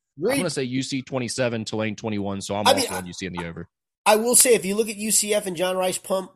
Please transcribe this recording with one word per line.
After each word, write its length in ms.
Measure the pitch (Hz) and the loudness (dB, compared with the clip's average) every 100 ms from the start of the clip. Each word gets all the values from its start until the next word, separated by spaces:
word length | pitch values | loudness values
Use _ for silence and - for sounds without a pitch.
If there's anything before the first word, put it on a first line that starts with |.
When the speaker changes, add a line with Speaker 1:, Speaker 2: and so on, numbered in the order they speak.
| _ - | _ -4
Speaker 1:
Agreed. 160 | 190 | 0
Speaker 2:
I'm 60 | 277 | 0
gonna 120 | 170 | 0
say 140 | 143 | -2
U 180 | 127 131 | -2 -2
C 200 | 131 139 | -2 -4
twenty-seven, 640 | 127 135 117 - 123 113 107 | -4 -4 -4 0 0 0 -4
Tulane 280 | 110 110 | -2 -2
twenty-one, 460 | 104 113 104 98 98 | -2 -4 -2 -2 -4
so 160 | 95 101 | -4 0
I'm 100 | 113 | 2
Speaker 1:
I 60 | |
Speaker 2:
also 180 | - 123 | 2 0
Speaker 1:
mean, 20 | 95 | -6
Speaker 2:
on 60 | 90 | -8
U 60 | |
C 140 | 87 92 | -8 -8
and 100 | 87 | -6
the 80 | |
over. 240 | 85 85 - _ _ _ - | -8 -10 -14 _ _ _ 4
Speaker 1:
I 100 | 214 | 4
will 180 | 233 | 6
say, 200 | 233 254 | 6 6
if 100 | 214 | 6
you 120 | 185 202 | 4 -2
look 120 | 214 | -2
at 80 | 202 | -2
U 140 | 214 | 0
C 240 | 202 208 | 0 2
F 120 | 208 202 | 0 0
and 100 | 165 | -2
John 200 | 185 185 | -2 0
Rice 220 | 185 170 | -2 -2
Plum-, 320 | - 190 180 | -2 -4 -4